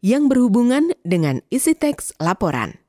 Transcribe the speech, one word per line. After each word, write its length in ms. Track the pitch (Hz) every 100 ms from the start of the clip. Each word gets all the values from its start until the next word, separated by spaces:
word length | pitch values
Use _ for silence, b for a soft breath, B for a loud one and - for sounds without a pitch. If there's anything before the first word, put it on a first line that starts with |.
yang 240 | 190 262 285
berhubungan 640 | 262 247 208 240 262 330 -
dengan 360 | 170 175 151 131 _
isi 240 | - -
teks 440 | - - - - -
laporan. 560 | 160 185 185 131 110 -